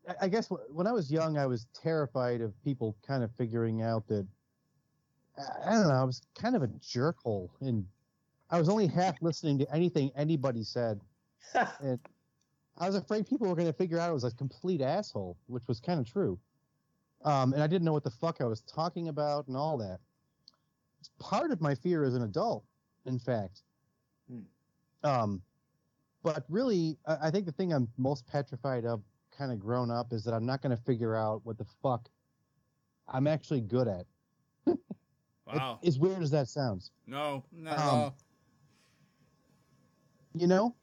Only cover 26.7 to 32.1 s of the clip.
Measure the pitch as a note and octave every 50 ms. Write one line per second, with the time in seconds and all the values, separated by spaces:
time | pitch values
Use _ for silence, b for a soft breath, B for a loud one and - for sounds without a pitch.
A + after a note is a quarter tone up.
26.7 | A3 F3+ E3 D#3+ D#3 - _ - D#3+ C#3+ D3+ D#3+ D3+ G3+ G3+ E3+ D3 - F#3+ F3+
27.7 | E3 C#3 B2+ A2+ - - B2+ C3 C#3+ C#3+ - - - D3 C#3 - - A#2+ - C#3
28.7 | C3 B2 A2+ A#2 A#2 A2 G2+ _ _ _ _ _ _ - C#3+ C3+ B2 G#2+ G2 G#2+
29.7 | A#2+ B2+ B2 A#2 A#2 A#2+ B2 A#2 A#2+ A2+ G#2 A#2 A2+ A2+ A2+ B2 C3+ C#3 - C#3+
30.7 | B2 A2+ - - C3 A2 A#2 A2+ A2 A2+ A2 G#2+ A2 A2 - A#2 A2 - A2 -
31.7 | - _ - C#3 B2 A#2+ A#2+ -